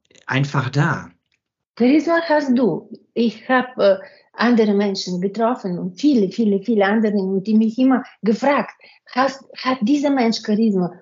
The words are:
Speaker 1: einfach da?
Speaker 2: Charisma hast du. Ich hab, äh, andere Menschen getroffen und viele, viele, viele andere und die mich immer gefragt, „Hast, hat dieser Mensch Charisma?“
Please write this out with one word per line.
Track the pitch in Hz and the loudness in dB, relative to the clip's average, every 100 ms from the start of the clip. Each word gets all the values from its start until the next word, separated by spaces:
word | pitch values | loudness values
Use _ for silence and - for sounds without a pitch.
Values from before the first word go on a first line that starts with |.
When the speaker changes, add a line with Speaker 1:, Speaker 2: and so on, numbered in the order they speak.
| _ - - | _ -20 -6
Speaker 1:
einfach | 131 143 143 120 | -4 -2 -2 -4
da? | 139 165 98 87 _ _ _ _ _ _ - | -2 -2 -2 -8 _ _ _ _ _ _ 0
Speaker 2:
Charisma | 240 302 294 330 330 | 2 2 2 0 0
hast | 302 277 247 | 0 2 0
du. | 233 156 - - _ | 0 -2 -10 -20 _
Ich | - 233 - - | -2 -2 -2 -2
hab, | 254 247 - | -2 -2 0
äh, | 202 190 - - _ | 2 2 -2 -20 _
andere | - 226 233 214 | -2 2 4 4
Menschen | 202 202 190 - 180 | 2 0 -2 -6 -4
getroffen | 196 202 226 247 196 175 | -4 -2 -2 -2 -6 -6
und | 180 - | -8 -2
viele, | 294 254 185 | 0 2 0
viele, | - 220 196 | 0 0 0
viele | 196 220 | 0 0
andere | 190 220 214 202 | 2 2 0 -2
und | 190 196 196 | -2 -4 0
die | |
mich | 214 220 226 | 2 2 2
immer | 262 262 - - | 2 2 -2 -6
gefragt, | 196 226 277 285 - - - _ _ | -2 0 0 0 -2 -12 -20 _ _
„Hast, | 247 269 - - - | -2 -2 -2 -18 -10
hat | 254 262 | -6 -2
dieser | 214 294 285 | 0 0 0
Mensch | 269 226 220 | 0 0 -2
Charisma?“ | - 208 226 190 175 - | -2 0 0 0 -2 -6